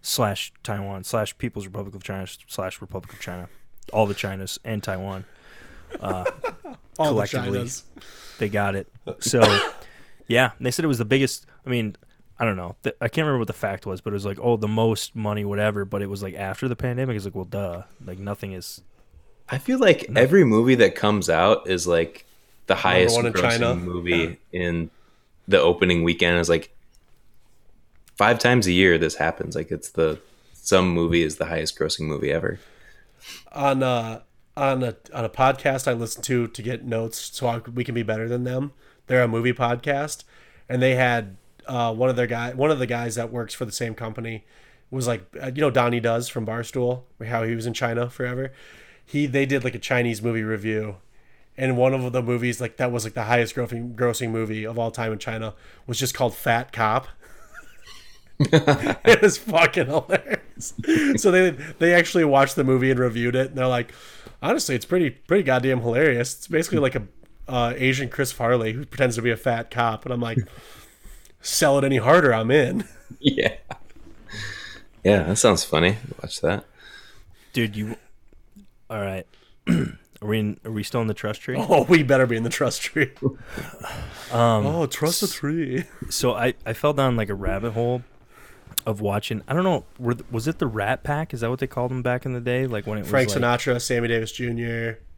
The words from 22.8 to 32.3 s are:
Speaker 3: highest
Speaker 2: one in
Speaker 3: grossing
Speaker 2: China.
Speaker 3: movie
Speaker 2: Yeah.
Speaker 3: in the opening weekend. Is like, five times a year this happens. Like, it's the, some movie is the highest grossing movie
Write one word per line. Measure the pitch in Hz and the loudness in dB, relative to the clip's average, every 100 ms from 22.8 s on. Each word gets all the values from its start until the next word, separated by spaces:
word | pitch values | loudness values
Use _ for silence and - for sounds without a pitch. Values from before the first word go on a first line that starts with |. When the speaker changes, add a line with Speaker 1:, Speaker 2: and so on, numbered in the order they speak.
| 92 | 4
Speaker 3:
highest | 92 90 120 | 4 4 4
Speaker 2:
one | 120 | 0
in | |
Speaker 3:
grossing | 92 87 117 | 0 2 2
Speaker 2:
China. | 120 87 | 0 0
Speaker 3:
movie | 87 87 87 87 82 82 _ | -4 -6 0 0 0 -6 _
Speaker 2:
Yeah. | 90 | -4
Speaker 3:
in | 87 85 82 _ _ _ _ _ - | -2 -2 -4 _ _ _ _ _ 2
the | 95 | 4
opening | 85 87 92 87 | 6 4 4 4
weekend. | 85 85 87 87 | 2 2 2 2
Is | 82 | 2
like, | 82 - - - - _ - - - _ _ - - _ - - - | 0 0 -20 -20 -20 _ -20 -20 -20 _ _ -20 -20 _ -20 -20 2
five | 104 113 | 4 6
times | 120 123 95 | 4 4 4
a | |
year | 90 95 82 | 6 6 6
this | 80 - | 2 0
happens. | 78 - 80 78 | -2 -2 -6 -6
Like, | 78 | -6
it's | 80 - | -8 -8
the, | - 80 78 - _ _ | -2 0 -2 -12 _ _
some | - - 95 92 | -12 2 4 4
movie | 85 85 85 | 2 2 2
is | 80 76 | 2 -2
the | 78 | -6
highest | 82 78 - | -4 -6 -4
grossing | 78 - | -4 -4
movie | 78 73 71 | -4 -4 -2